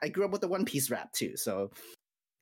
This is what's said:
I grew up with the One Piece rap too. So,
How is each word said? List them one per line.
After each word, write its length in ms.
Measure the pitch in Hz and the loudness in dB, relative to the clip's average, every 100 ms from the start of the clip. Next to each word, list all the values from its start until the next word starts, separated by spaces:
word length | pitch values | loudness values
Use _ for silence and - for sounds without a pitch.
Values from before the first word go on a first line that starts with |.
I 80 | 208 | 0
grew 160 | 185 196 | 2 2
up 40 | |
with 120 | 196 | 2
the 60 | 185 | 2
One 180 | 190 214 | 2 2
Piece 240 | 143 135 | 2 0
rap 200 | - - | 0 -2
too. 240 | - 123 - | -2 -2 -2
So, 320 | - 95 101 - - - _ _ _ _ | -2 0 0 -4 -18 -20 _ _ _ _